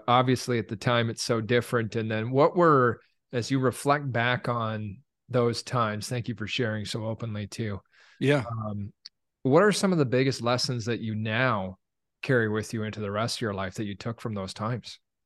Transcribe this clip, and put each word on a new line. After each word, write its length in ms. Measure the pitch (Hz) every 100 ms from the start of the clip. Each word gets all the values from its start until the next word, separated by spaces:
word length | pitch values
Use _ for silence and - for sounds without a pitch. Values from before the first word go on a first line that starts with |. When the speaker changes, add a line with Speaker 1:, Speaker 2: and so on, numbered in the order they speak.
| -
Speaker 1:
obviously 520 | 123 127 123 - 120
at 80 | 104
the 80 | 104
time 340 | 127 120 117
it's 140 | 113
so 180 | - 117
different. 540 | 107 123 - 123 113 117
And 140 | 110
then 200 | 110 113
what 260 | 131 160 180
were, 460 | 170 139 120 113 _ _ _
as 160 | 123 110
you 80 | 135
reflect 500 | 131 - 139 147 143
back 360 | 117 120 120 -
on 520 | 120 110 107 107 95 _ _ -
those 340 | 123 120 110
times, 440 | - 127 113 107 101
thank 200 | 123 117
you 60 | 110
for 120 | 107
sharing 380 | - 117 107 101
so 200 | 120 110
openly 420 | 110 113 107 101
too. 340 | - 110 98 - _ - -
Speaker 2:
Yeah. 260 | 131 143 117 110 107
Speaker 1:
Um, 280 | 104 101 - - _ _ _
what 220 | 131 156
are 80 | 208
some 180 | - 196
of 60 | 175
the 80 | 131
biggest 360 | 127 135 -
lessons 440 | 117 123 - 123 110
that 160 | 107
you 140 | 110 107
now 640 | 110 113 127 107 95 95 _ _ _ _
carry 260 | - 123 110
with 260 | 107 104
you 100 | 113
into 160 | 107 104
the 120 | 104
rest 260 | 104 120 -
of 40 |
your 120 | 110
life 200 | 98 95 -
that 100 | 104
you 100 | 98
took 260 | 120 110
from 140 | 117 104
those 180 | 95
times? 460 | - 107 120 - - _ _